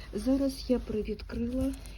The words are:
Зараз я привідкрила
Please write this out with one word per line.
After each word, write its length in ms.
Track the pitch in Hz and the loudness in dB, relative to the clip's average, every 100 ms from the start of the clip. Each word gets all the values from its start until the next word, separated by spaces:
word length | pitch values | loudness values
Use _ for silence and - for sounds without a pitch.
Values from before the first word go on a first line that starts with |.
| - | -8
Зараз 520 | 208 220 269 277 269 - | -2 2 4 4 0 2
я 100 | 240 | 2
привідкрила 920 | - 214 208 208 - 226 240 262 269 269 - | 2 -2 -2 -4 -4 -4 -2 0 0 -2 -8